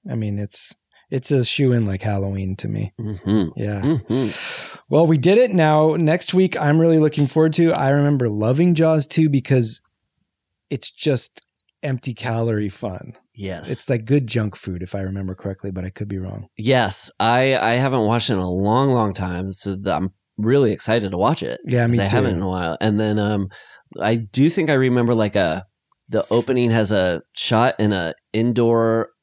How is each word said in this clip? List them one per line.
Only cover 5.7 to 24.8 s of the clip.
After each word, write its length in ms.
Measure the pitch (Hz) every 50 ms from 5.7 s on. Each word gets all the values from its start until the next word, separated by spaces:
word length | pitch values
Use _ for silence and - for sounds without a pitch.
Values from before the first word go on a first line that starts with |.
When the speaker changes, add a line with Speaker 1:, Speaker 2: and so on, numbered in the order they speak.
| 151 151 156 160 156
Speaker 1:
next 380 | 165 165 151 160 180 - - -
week, 260 | 180 190 185 - -
I'm 200 | 151 147 147 160
really 180 | 165 165 160 160
looking 280 | 156 151 - - 143
forward 280 | 131 - 156 160 160 156
to, 180 | 170 170 165
I 180 | 165 - 139 135
remember 380 | 143 143 143 143 147 135 123 113
loving 460 | 104 104 107 113 131 147 175 180 170
Jaws 320 | 151 165 160 160 156 139
two 220 | - - 160 160 156
because 520 | 143 135 - - 139 131 117 110 - - _ _ _ _ _ _ _ _ _ _ _ _ _ _ _ _ _ _
it's 200 | 143 - - -
just 560 | _ - - 156 139 120 - - _ - - _ _ _ _ _ _ _
empty 300 | - 147 131 120 - 131 117
calorie 540 | - - 123 113 113 113 117 110 104 104 101
fun. 440 | 95 - - 104 90 - - - - - _ _ _
Speaker 2:
Yes. 360 | - 98 95 - - - -
Speaker 1:
It's 180 | 131 - - -
like 140 | 131 113 110
good 220 | 110 139 147 131
junk 300 | 107 110 117 110 104 95
food, 260 | - - 98 90 87
if 120 | 90 87 -
I 80 | 98
remember 320 | 95 95 95 98 95 92 95
correctly, 360 | - - 98 95 _ - 98
but 140 | 92 92 92
I 60 | 95
could 180 | - - 107 101
be 100 | 104 95
wrong. 300 | 92 92 98 104 98 _ _
Speaker 2:
Yes. 540 | - 104 123 131 127 113 95 98 - - - - _
I, 360 | 101 113 120 127 131 135 135
I 180 | - - 113 117
haven't 320 | 123 135 135 131 127 107
watched 240 | 104 117 120 110 -
it 40 | 117
in 40 | 95
a 100 | 92 92
long, 400 | 90 95 98 104 110 127 139 139
long 220 | 127 120 110 104
time, 400 | 95 - 95 90 90 87 95 98
so 220 | 95 - - 101 95
th-, 120 | 95 98
I'm 240 | 95 80 76 92 92 _ _ _ _ _ -
really 340 | 104 113 131 143 135 110
excited 380 | 101 - - - 110 120 101 95
to 60 | 95 90
watch 240 | 98 123 160 -
it, 180 | 90 62 62 - -
Speaker 1:
Yeah, 200 | 151 123 120 117
me 120 | 117 120 113
Speaker 2:
'cause 100 | 101 101
I 20 |
Speaker 1:
too. 60 | 107
Speaker 2:
haven't 200 | - 101 95 92
in 60 | 85
a 60 | 95 95
while. 280 | 92 90 90 82 82 -
And 180 | 98 110 104 104
then, 200 | 110 107 107 107
um, 300 | 104 104 107 101 98 92 - - - - - - _ _ - -
I 160 | - 107 117
do 320 | 117 110 101 - 131 139 170
think 200 | 170 202 165 156
I 40 | 147
remember, 400 | 131